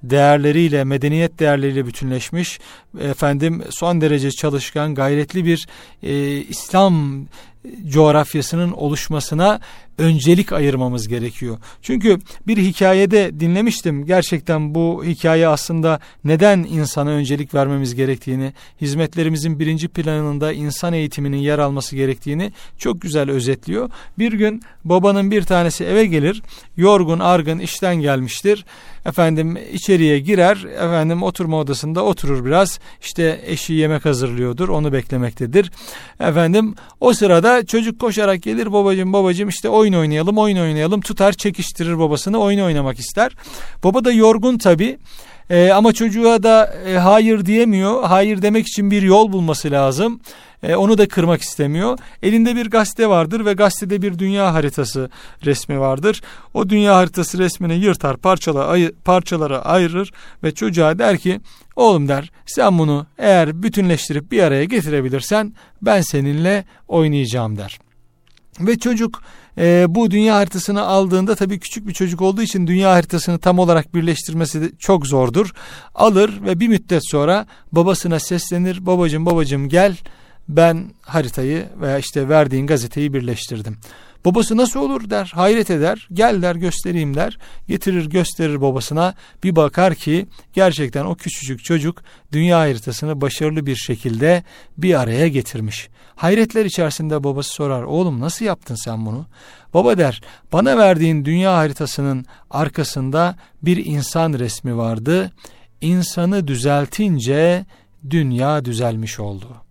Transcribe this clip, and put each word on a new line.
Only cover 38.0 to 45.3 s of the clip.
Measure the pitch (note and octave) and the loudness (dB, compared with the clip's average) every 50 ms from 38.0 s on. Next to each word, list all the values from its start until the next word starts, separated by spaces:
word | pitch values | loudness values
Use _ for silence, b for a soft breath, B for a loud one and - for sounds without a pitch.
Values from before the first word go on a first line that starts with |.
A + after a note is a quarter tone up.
| B3 A#3+ G3+ G#3+ G#3+ G3+ G3 F3+ | -4 -4 -2 0 0 0 0 0
gelir, | F3 A3 A3 A3+ A#3 G#3+ G3 | -2 -4 -4 -4 -4 -2 0
Babacığım, | G#3 G3+ G3 F#3+ F#3+ F#3 F#3 F#3+ | 0 2 2 2 0 0 0 0
babacığım, | G3+ G3 F#3 F3+ E3+ G3+ G#3 | 2 2 2 2 0 -2 -4
işte | F3 - - G#3+ G#3+ G#3+ A3 G#3+ | -6 -4 -4 0 2 4 4 4
"Oyun | F#3+ F3 | 4 2
oynayalım, | D#3+ D3+ D3+ D3+ D#3+ F3+ G#3+ G#3+ | 2 2 0 0 0 0 0 2
oyun | G#3+ G#3 G3+ F#3 | 2 2 2 0
oynayalım." | F3 D#3+ D#3 D3+ D3+ E3 G3 G#3 | 0 0 0 0 0 0 0 -2
tutar, | F3+ - - - G3 G3 G3+ | -4 -6 -2 2 2 2 2
çekiştirir | - - G#3 F#3 - F3 - - - F3 E3 E3+ D#3+ | 2 -4 -4 -4 -4 -8 -8 -6 -6 -4 -4 0 0
babasını, | E3 D3+ D3 C#3 - F#3+ G3+ A3+ | 0 0 0 -2 -2 -2 0 0
oyun | G#3 G3+ G3+ G3+ | 2 2 2 2
oynamak | G3 F3+ D#3+ D3 C#3 C3+ B2+ A#2 | 2 2 0 0 0 -2 -4 -6
ister. | B2 - - - A3+ C4 - B B B B B B B B B - | -10 -10 -2 -2 -2 -2 -2 B B B B B B B B B 0
Baba | F3+ F#3+ B3+ A3+ | 2 2 2 2
da | B3 | 2
yorgun | B3 A3+ A3 A3 A3+ A3 G3 B3+ B3+ A3+ | 4 6 6 6 6 4 2 0 0 2
tabii. | - G3 F3 D#3+ G3 A#3+ C4+ - B B B B B B | 4 4 4 4 2 -2 -2 -6 B B B B B B